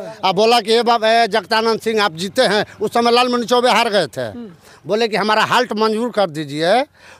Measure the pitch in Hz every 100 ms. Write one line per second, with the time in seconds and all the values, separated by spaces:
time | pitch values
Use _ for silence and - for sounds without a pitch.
0 | 190 - 190 185 226 240 208 226 233 233
1 | 220 233 233 214 180 220 226 220 - 220
2 | 202 160 190 247 233 208 180 - 208 240
3 | 233 240 254 240 226 247 247 214 233 202
4 | 151 135 120 156 226 170 - - 135 208
5 | 233 196 208 214 170 202 254 214 220 220
6 | 240 214 190 151 147 147 165 226 294 _
7 | - -